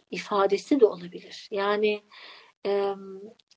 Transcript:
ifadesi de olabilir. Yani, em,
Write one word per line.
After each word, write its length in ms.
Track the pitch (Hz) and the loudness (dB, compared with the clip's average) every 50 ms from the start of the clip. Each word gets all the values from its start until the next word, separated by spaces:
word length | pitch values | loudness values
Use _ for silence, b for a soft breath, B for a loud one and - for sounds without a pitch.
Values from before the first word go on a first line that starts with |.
| - - | -16 -12
ifadesi 720 | - 180 - - 214 202 196 196 196 196 - - 294 269 | -10 -10 -6 -2 0 2 2 4 2 0 0 2 4 6
de 60 | 226 | 6
olabilir. 640 | 202 - 175 175 175 - 175 - - - - - - | 6 4 4 -12 -14 -14 -14 -16 -16 -18 -18 -14 -8
Yani, 520 | 220 196 196 202 208 208 214 214 208 208 - B B B B B B B B B B B - | -4 -2 0 0 0 2 2 2 0 0 -6 B B B B B B B B B B B -4
em, 560 | 196 202 202 202 202 196 196 196 190 190 190 202 220 - _ _ _ _ | -2 0 0 0 0 -4 -6 -10 -14 -16 -16 -16 -18 -20 _ _ _ _